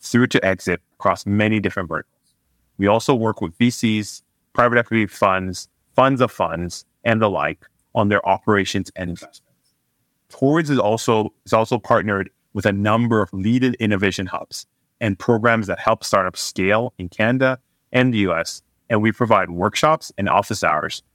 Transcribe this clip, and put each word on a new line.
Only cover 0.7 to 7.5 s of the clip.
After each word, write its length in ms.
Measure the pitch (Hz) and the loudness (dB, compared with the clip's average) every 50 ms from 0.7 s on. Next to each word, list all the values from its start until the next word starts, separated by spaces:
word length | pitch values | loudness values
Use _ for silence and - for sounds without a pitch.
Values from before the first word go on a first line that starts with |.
| 87 - _ _ _ _ | -4 -4 _ _ _ _
across 260 | - 101 90 - - | 0 0 0 0 -2
many 360 | 101 101 104 107 107 110 110 | -2 0 0 2 2 0 0
different 260 | 98 98 - 101 92 | -2 -4 -4 -6 -8
verticals. 460 | 78 80 76 - _ _ _ _ _ _ _ _ _ _ _ _ _ _ | -6 -8 -10 -10 _ _ _ _ _ _ _ _ _ _ _ _ _ _
We 100 | - 98 | 0 2
also 280 | 101 107 113 - - 139 | 4 4 4 2 0 0
work 240 | 117 113 110 - - | 0 0 -2 -2 -4
with 180 | 104 82 - | -8 -8 -2
V 120 | _ 120 123 | _ 0 0
Cs, 540 | 120 - - 110 110 107 104 - - - _ _ _ _ _ _ | 0 0 -2 -2 0 -2 -4 -6 -12 -18 _ _ _ _ _ _
private 260 | _ - 120 120 120 | _ 2 2 4 4
equity 280 | 120 117 - 113 113 107 | 2 0 2 0 0 -2
funds, 640 | 95 - - - 98 95 92 92 92 90 - - - _ _ _ _ _ | -2 -2 0 0 2 2 0 -2 -6 -8 -10 -14 -18 _ _ _ _ _
funds 240 | - 127 135 139 120 | 2 4 4 4 2
of 120 | 127 117 | 0 -2
funds, 520 | - - 95 82 82 85 87 87 - - - _ _ _ - | 0 -4 -4 -4 -2 -6 -6 -8 -10 -14 -18 _ _ _ -2
and 160 | 117 113 110 | 0 2 2
the 80 | 110 104 | 2 0
like 360 | 92 76 73 76 | 0 0 -4 -4